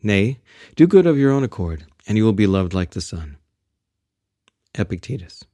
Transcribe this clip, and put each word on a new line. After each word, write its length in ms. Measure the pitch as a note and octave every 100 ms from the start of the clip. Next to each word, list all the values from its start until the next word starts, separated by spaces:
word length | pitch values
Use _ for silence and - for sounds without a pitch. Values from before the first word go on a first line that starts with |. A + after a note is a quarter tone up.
Nay, 380 | G#2 G2+ G#2+ C3+ _ - - -
do 100 | E3+
good 200 | G3 E3+
of 100 | C#3+
your 160 | C#3
own 100 | C3+
accord, 440 | B2+ - F2 D#2 - _ -
and 120 | A2
you 60 | A2
will 80 |
be 120 | G2 G2+
loved 280 | F#2+ F#2
like 160 | F#2 F2+
the 100 | -
sun. 380 | - F2 D#2 D2 _ _ _ _ _ _ _ _ _ _ _ _ _
Epictetus. 680 | - F#2+ F#2 - A#2+ F2 - -